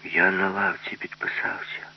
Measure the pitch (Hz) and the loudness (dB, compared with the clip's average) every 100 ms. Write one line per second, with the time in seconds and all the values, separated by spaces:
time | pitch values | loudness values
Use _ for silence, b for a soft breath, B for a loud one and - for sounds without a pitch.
0 | - 80 92 95 95 98 98 - - - | 0 4 6 6 2 2 0 0 -6 -8
1 | - - - - - - - - - | -10 -6 -4 -2 -2 -4 -8 -10 -12